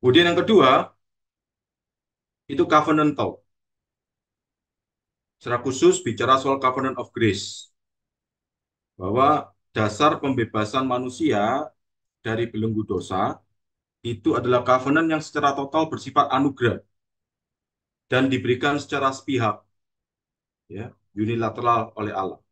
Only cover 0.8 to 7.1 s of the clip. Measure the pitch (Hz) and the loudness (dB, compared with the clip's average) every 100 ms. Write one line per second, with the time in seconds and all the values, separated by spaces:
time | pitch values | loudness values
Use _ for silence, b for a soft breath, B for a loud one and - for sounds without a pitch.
0.8 | - _ _ _ _ _ _ _ _ _ | 0 _ _ _ _ _ _ _ _ _
1.8 | _ _ _ _ _ _ _ 139 165 156 | _ _ _ _ _ _ _ -2 4 4
2.8 | 151 156 151 139 101 - _ _ _ _ | 4 2 2 0 -4 -4 _ _ _ _
3.8 | _ _ _ _ _ _ _ _ _ _ | _ _ _ _ _ _ _ _ _ _
4.8 | _ _ _ _ _ _ - 120 139 127 | _ _ _ _ _ _ -4 -2 -2 4
5.8 | 175 185 - 107 120 131 135 135 131 127 | 4 4 -2 -2 2 2 2 0 0 0
6.8 | 131 127 117 | -4 -6 -10